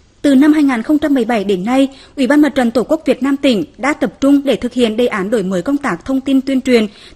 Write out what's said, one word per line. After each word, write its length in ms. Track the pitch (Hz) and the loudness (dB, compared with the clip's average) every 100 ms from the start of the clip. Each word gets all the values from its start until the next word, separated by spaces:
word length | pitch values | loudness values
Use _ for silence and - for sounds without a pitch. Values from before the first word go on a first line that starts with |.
| _ _ | _ _
Từ 140 | 285 269 | 2 4
năm 180 | 302 | 4
hai 100 | 302 | 4
nghìn 200 | 285 247 | 2 0
không 160 | 226 302 | -2 0
trăm 140 | 302 | 0
mười 120 | 269 220 | 0 0
bảy 180 | 240 | -2
đến 220 | 196 196 190 | -2 -2 0
nay, 220 | 262 269 - - - | 0 0 -2 -20 -4
Ủy 120 | 254 | 0
ban 140 | 294 | 2
Mặt 80 | 294 | 2
trận 220 | 269 240 | 2 -2
Tổ 120 | 247 | -2
quốc 180 | 208 311 - | -2 -2 -2
Việt 180 | 247 | -2
Nam 140 | 269 277 | -2 0
tỉnh 260 | 277 220 156 - | 0 0 -2 -6
đã 160 | 240 | -6
tập 200 | 302 226 - | -2 -4 -2
trung 200 | 269 285 | 2 2
để 120 | 277 214 | 2 -2
thực 180 | 240 | -4
hiện 240 | 247 233 214 | -2 -2 0
đề 100 | 247 | -2
án 220 | 214 190 | -2 -4
đổi 140 | 233 | -2
mới 180 | 185 185 | -2 -4
công 160 | 180 285 | -2 -4
tác 280 | 262 226 - | -4 -6 -4
thông 160 | 269 | -4
tin 200 | 262 269 | 0 -2
tuyên 200 | 262 269 | 0 -4
truyền, 260 | 247 240 214 - - | 0 0 0 -8 -20